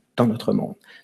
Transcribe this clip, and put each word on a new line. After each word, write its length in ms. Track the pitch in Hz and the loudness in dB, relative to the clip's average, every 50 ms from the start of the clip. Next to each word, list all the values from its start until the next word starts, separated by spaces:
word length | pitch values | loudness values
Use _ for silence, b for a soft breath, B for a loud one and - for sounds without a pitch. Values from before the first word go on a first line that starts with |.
| _ _ _ | _ _ _
dans 140 | - 120 117 | 2 2 2
notre 240 | 104 - - - 101 | 2 0 -2 -2 -2
monde. 240 | 101 - - - - b b b b | -2 -2 -4 -8 -14 b b b b